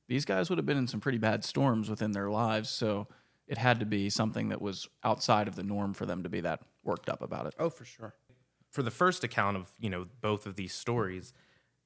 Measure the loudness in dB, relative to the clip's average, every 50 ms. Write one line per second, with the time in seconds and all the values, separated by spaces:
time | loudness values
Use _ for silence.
0 | _ -2 -2 0 0 2 2 0 2 2 0 0 0 0 0 0 0 0 -2 -2
1 | -2 0 0 2 2 2 2 2 -2 -2 0 4 4 4 4 2 2 0 -2 -2
2 | 0 0 0 0 0 0 0 2 2 2 2 0 0 -2 -2 -2 0 0 0 0
3 | -2 -6 -12 -20 _ _ _ _ _ -8 -4 2 4 4 4 4 4 0 2 2
4 | 2 2 2 2 2 2 2 0 -2 -2 -2 -2 -4 -4 -6 -6 -10 -12 _ _
5 | 0 2 2 2 4 4 4 4 4 0 -2 -6 -4 -2 -2 0 0 -2 -2 -4
6 | -4 -4 -4 -4 -4 -4 -4 -2 -2 -2 -2 -4 -6 -16 _ _ _ -4 -4 -2
7 | -2 -6 -6 -6 -6 -6 -6 -6 -6 -6 -4 -2 -2 -2 -2 -6 -14 -20 -16 -14
8 | -14 -14 -14 _ _ _ -20 _ _ _ _ _ _ _ -6 -2 -2 -2 2 4
9 | 4 4 4 2 -2 -2 0 2 2 2 2 0 -4 -8 -10 -6 -4 -2 -2 -2
10 | -4 -6 -10 -4 0 0 0 0 -2 -6 -6 -6 -6 -6 -6 -6 -4 -2 0 0
11 | 0 -2 -4 -8 -10 -12 -18 _ _ _ _ _ _ _ _ _ _